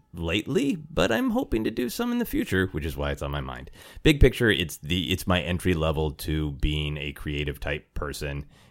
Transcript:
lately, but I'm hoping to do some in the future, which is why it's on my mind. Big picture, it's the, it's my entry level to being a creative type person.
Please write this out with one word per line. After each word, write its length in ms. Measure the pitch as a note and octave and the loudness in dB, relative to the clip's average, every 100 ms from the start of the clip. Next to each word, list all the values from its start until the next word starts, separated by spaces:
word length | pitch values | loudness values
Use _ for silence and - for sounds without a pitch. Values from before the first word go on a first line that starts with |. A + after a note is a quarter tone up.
| - | -14
lately, 640 | E2+ E2+ G#2 - E3 C#4 F#3+ | -8 -2 -2 0 0 0 -2
but 360 | - - F2+ | -4 0 2
I'm 180 | A#3 C4 | 2 2
hoping 320 | A3+ C#4+ A3 | 0 0 0
to 60 | A3 | 0
do 180 | A#3 B3 | -2 -2
some 220 | - A#3+ | -2 -2
in 80 | A#3+ | -2
the 60 | A#3+ | -2
future, 400 | - - F#2+ F#2+ | -2 0 2 2
which 120 | D#2+ | 0
is 120 | D#2 C#2 | -4 -2
why 160 | C#2+ | -4
it's 100 | C#2+ | -4
on 80 | D2 | -4
my 100 | C#2+ | -4
mind. 300 | C2+ B1+ C2 - - - | -6 -8 -14 -18 -20 0
Big 160 | D#3 D3 | 2 8
picture, 300 | C3+ - A#2 | 6 6 4
it's 260 | D2+ E2+ - | 4 0 -4
the, 340 | D2 F2+ C#2+ | -2 0 0
it's 160 | F2+ - | 0 2
my 120 | F2+ | 2
entry 340 | D#2+ F2 F#2 | 2 0 2
level 360 | E2+ D#2 D2+ D#2 | 2 2 2 0
to 400 | C#2+ - D#2 D2+ C2+ | -2 -4 -2 -2 0
being 380 | - D2+ D2 D2 | 0 0 -2 -4
a 140 | C#2+ | -8
creative 480 | C#2+ D#2 D2 D2 C#2 | -8 -6 -4 -4 -4
type 340 | D2+ D2+ - | -4 -6 -6
person. 520 | - D2 C#2 C#2+ C#2+ C#2+ - - | -8 -6 -6 -6 -6 -8 -16 -20